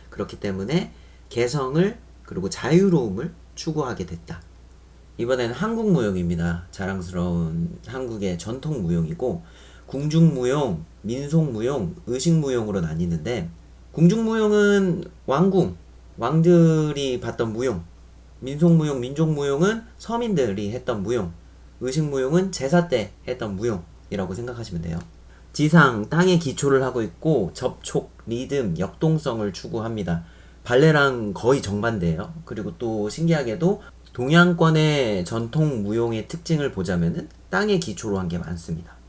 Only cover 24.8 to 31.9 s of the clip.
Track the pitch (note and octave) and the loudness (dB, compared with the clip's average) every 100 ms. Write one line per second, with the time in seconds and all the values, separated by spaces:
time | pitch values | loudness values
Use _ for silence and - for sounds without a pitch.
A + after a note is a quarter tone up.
24.8 | E2 E2 - - - - - - D3+ E3 | -6 -8 -10 -20 -20 -20 -10 0 6 8
25.8 | C#3 A2+ G#2+ D#3 F#3 E3+ C#3+ - C#3+ C3+ | 8 4 -2 2 4 4 2 -2 2 4
26.8 | C3 B2 A2 - D#3+ C#3+ F2 - B2+ - | 2 -2 -4 -2 0 2 0 -2 -6 -6
27.8 | - C#3+ - - - A#2 B2+ C#3 A2 E2 | -4 -4 -4 -14 -8 -6 -2 -2 -2 -2
28.8 | F#2+ - D#3+ D#3 D3 A2+ G#2 F2+ A2 A2+ | -4 -2 0 2 -2 -4 -4 -6 -8 -6
29.8 | A2+ A2 F2+ E2+ - - - - - B2 | -6 -4 -2 -4 -6 -20 -20 -14 2 6
30.8 | D#3+ D3+ C#3 B2 G#2 F2+ A2+ C#3 G2 G2+ | 6 6 4 2 -4 -2 2 2 0 -2
31.8 | A#2 | -2